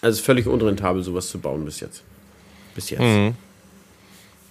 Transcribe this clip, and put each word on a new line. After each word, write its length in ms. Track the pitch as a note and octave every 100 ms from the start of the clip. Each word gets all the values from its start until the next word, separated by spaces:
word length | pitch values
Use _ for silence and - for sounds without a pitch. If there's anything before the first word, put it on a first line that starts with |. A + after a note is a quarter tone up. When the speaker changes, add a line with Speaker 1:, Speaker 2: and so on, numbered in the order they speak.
Speaker 1:
Also 140 | A#2 G#2+
es 40 |
ist 40 | -
völlig 220 | B2+ A2+
unrentabel, 560 | B2+ A2 G2 F#2+ F#2
sowas 260 | F2+ F2+ -
zu 80 | F2+
bauen 240 | D#2 D2
bis 160 | D2+ -
jetzt. 220 | - - - - - - - - -
Bis 160 | - -
jetzt. 120 | -
Speaker 2:
Mhm. 340 | A#2+ G#2 G#2 A#2+ - - - - - - - - - _ _